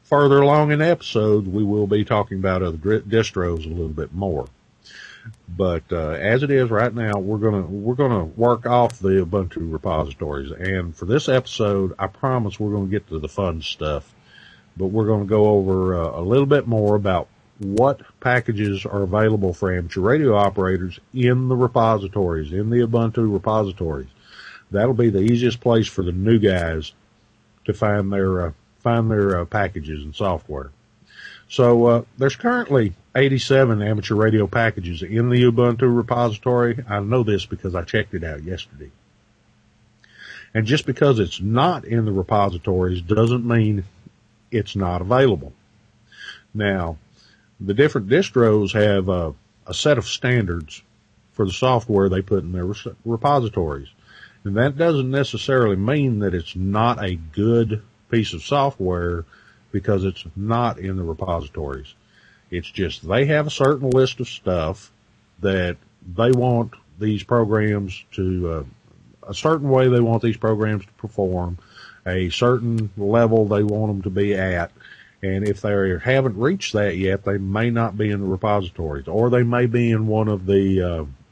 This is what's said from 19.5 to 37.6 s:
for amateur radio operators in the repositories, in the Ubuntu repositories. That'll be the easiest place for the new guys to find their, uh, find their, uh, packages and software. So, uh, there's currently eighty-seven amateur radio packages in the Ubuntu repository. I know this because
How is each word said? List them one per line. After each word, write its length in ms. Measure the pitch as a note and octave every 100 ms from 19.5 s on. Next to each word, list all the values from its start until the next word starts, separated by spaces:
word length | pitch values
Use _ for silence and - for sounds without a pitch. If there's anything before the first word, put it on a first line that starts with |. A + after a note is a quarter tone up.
for 180 | E2+ F#2+
amateur 300 | F2+ E2+ -
radio 320 | F#2+ D3 C#3+
operators 680 | G#2 G2+ G#2 F#2 F#2 F2+ F2+ _
in 340 | C3 B2 B2 B2+
the 80 | B2+
repositories, 960 | B2 B2 A2+ A2 G2 G#2 F#2 E2 D2+
in 160 | F#2 G#2+
the 120 | A#2+
Ubuntu 520 | A#2 A#2 A2+ A2 A2+
repositories. 800 | G2 G2+ A2 G2 F2+ E2+ C#2+ C2 _ _ - - - _
That'll 200 | G2+ A#2
be 180 | A#2 A#2+
the 100 | G2
easiest 380 | G#2+ A#2+ A#2+ A#2
place 260 | B2 A2+ A2
for 160 | -
the 100 | F2+
new 260 | F2 G#2 A#2
guys 540 | G2+ F#2 E2 D#2+ D#2+ - _ _ _ _ _ _
to 80 | -
find 400 | G2+ G#2+ G#2 G2
their, 360 | G2 F#2+ F#2 F2
uh, 40 | D#2 _ _
find 300 | A#2+ A#2 A2+
their, 300 | G#2+ G2 F2+
uh, 40 | E2+
packages 580 | G#2+ F#2+ F2 D2 D2+
and 100 | D2+
software. 560 | D2+ G2+ E2+ - D2 C2+ - _ _ _ - - - _
So, 400 | - B2 A#2+ A#2+
uh, 160 | A#2 - -
there's 180 | C3+ -
currently 580 | A#3 A#3+ C#3 C#3 G#2+ - _
eighty-seven 640 | B2+ C#3 C3+ - C3+ C3 G#2+
amateur 360 | G#2 G#2+ G2+ G#2+
radio 320 | A2 A2 G2
packages 540 | A#2 A2+ G#2 F2 E2+
in 260 | F2 A2 B2
the 160 | B2
Ubuntu 500 | B2 A#2 A#2+ A#2 B2+
repository. 880 | A#2+ A#2 A#2+ A#2+ G#2+ - B2 A#2+ A2+ A2
I 100 | G2+
know 220 | G2+ B2+
this 240 | A2 G2+ -
because 280 | F#2